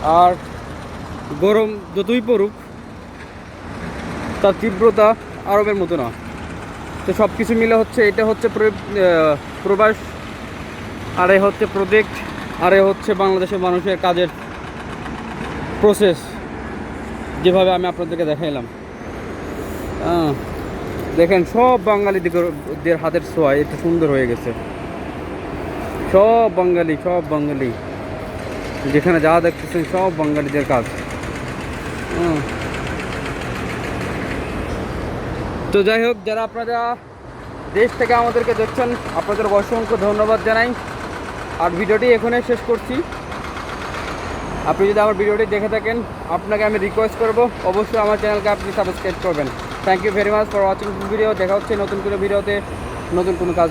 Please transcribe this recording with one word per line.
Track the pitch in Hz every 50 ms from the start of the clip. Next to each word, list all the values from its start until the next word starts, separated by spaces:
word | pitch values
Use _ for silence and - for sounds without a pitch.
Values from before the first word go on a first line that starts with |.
| -
আর | 151 160 175 180 180 180 175 - - - - - - - - - - - - - - - - - - 147 147
গরম | 170 202 214 220 220 214 214 202 185 165 165
যতই | 190 190 190 240 254 214
পড়ুক, | 233 240 196 196 214 214 - - - - - - - - - - - - - - - - - - - - - - - - - - - - - - - - - - - - -
তার | - 196 190 -
তীব্রতা | 202 220 190 185 220 233 196 220 208 214 226 - - - - - -
আরবের | 180 202 208 208 214 202
মতো | 202 180 160 170
না। | 156 123 117 104 - - - - - - - - - - - - - - - - - -
তো | 196 180
সব | - 214 190 -
কিছু | - 220 - 233
মিলে | 226 226 226 226
হচ্ছে, | 220 220 - - 247 220
এটা | 208 190 220 220
হচ্ছে | 220 220 214 - 220
প্র-, | 190 214 214 220
আহ, | 208 - - 196 202 202 185 180 170 160 156 156 147 139 - - - - -
প্রবাস, | 190 202 190 214 220 214 - - - - - - - - - - - - - - - - - - - - - - - -
আর | - 180 180
এ | 196 190
হচ্ছে | 196 202 190 - 214 - -
প্রজেক্ট, | 196 196 180 208 214 208 - - - - - - - - - - - 160
আর | 180 190
এ | 196
হচ্ছে | 196 196 190 - - - 208
বাংলাদেশের | 185 196 190 190 180 185 185 202 185
মানুষের | 185 180 180 180 165 196 185
কাজের | 165 - 180 175 175 180 160 - - - - - - - - - - - - - - - - - - - - - - - - - - - - - -
প্রসেস, | - 208 202 - 208 185 170 - - - - - - - - - - - - - - - - - - - - - - - - - -
যেভাবে | 180 180 190 185 185
আমি | 185 180 180
আপনাদেরকে | 180 170 175 175 160 170 165 170
দেখাইলাম। | 151 151 143 170 151 143 127 117 110 - - - - - - - - - - - - - - - - - - - - - - - - - - -
আহ, | 160 175 170 160 147 135 135 135 - - - - - - - - - - - - - -
দেখেন, | 160 170 170 196 180 170 - -
সব | 226 247 254 254 226 175
বাঙালি | 214 214 202 202 202 190 190
দিগর-, | 170 175 165 175 170 175 151 143 - 131 151 151 143
দের | 165 170
হাতের | 151 160 160 156 170 147 - -
ছোঁয়ায় | 165 156 135 139 143
এত | 147 147 156 143
সুন্দর | 165 170 170 170 160
হয়ে | 147 139 135 131
গেছে। | 120 117 - - 120 113 - - - - - - - - - - - - - - - - - - - - - - - - - - - - - - -
সব | - 190 202 226 226 233 226 214 175
বাঙালি, | 185 180 180 175 175 170 160 156 147 -
সব | 180 180 175 160 147
বাঙালি, | 151 151 147 147 147 135 135 120 110 98 - - - - - - - - - - - - - - - - - - - - - 135 139
যেখানে | 147 143 180 170 165
যা | 147 160 165 170
দেখতেছেন | 165 170 156 - - 147 185 175 156 139
সব | 185 185 190 190 165
বাঙালিদের | 156 156 147 147 151 143 139 139 147 135
কাজ। | 135 139 120 107 - - - - - - - - - - - - - - - - - - - - - - - - - -
হুম। | 170 175 170 160 147 127 110 - - 90 80 - - - - - - - - - - - - - - - - - - - - - - - - - - - - - - - - - - - - - - - - - - - - - - - - - - - - - - - - - - - -
তো | - 202 190
যাই | 208 220 226 226
হোক, | 240 240 208 180
যারা | 214 220 226 226
আপনারা | 208 214 233 233 226 233 233 240 233 240 - - - - - - - - - - - - - - - -
দেশ | 196 226 233 -
থেকে | - 247 233 240
আমাদেরকে | 240 233 233 220 240 233 240 226
দেখছেন, | 208 220 214 - 262 247 240 240 214 - - -
আপনাদের | 165 - - 208 202 220
অসংখ্য | 202 202 202 196 - 240 226 226 208 226
ধন্যবাদ | 196 196 208 208 214 214 214 220 220 -
জানাই। | 220 220 226 233 247 240 - - - - - - - - - - - - - - - - -
আর | 160 175
ভিডিওটি | 175 175 214 185 214 214 247
এখানে | 247 240 220 214 233 240 240 233
শেষ | - 240 - -
করছি। | - 233 214 - - 247 285 349 - - - - - - - - - - - - - - - - - - - - - - - - - - - - - - - -
আপনি | 143 160 185 196
যদি | 202 202 208
আমার | 208 214 208
ভিডিওটি | 185 208 208 208 208 220
দেখে | 196 202 202 208
থাকেন, | 214 214 220 208 220 233 240 202 - - - - -
আপনাকে | 165 185 180 196 214 208 214
আমি | 214 214
রিকোয়েস্ট | 202 190 208 - 220 220 214 - -
করব, | 233 220 208 233 240 240 - - -
অবশ্যই | 185 185 208 214 - 226
আমার | 226 208 208 214
চ্যানেলকে | 208 208 208 208 208 190 208
আপনি | 208 196 - 202 180
সাবস্ক্রাইব | 214 190 185 175 - - 190 170 - -
করবেন। | 185 165 147 143 127 - - - - - - -
Thank | 190 190 185
you | 185 214
very | 185 208 196 208
much | 214 214 214 214
for | 208 202
watching | 196 190 190 190 - 208 190
this | 185 196 196
video। | 214 214 214 220 214
দেখা | 190 185 180 196
হচ্ছে | 202 - - 220
নতুন | 202 196 180 202 196 190
কোনো | 202 202
ভিডিওতে, | 190 196 202 202 202 190 202 202 202 - - - - - - - - - - 170
নতুন | 180 180 185 180 165
কোনো | 180 175 160
কাজ | 175 170 160